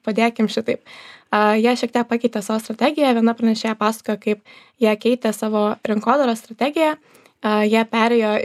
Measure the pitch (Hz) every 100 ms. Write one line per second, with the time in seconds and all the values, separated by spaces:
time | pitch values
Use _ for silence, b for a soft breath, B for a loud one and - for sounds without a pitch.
0 | - 214 233 240 208 - - - B B
1 | B B _ 208 208 220 233 247 240 240
2 | 233 233 233 220 202 220 - 220 254 302
3 | 277 233 226 233 233 220 220 214 214 220
4 | - 208 208 208 B B B _ 214 214
5 | 226 247 226 214 220 214 208 226 - 214
6 | 226 277 254 226 - 226 269 302 311 302
7 | b b b _ 220 214 214 220 226 226
8 | 226 233 214 208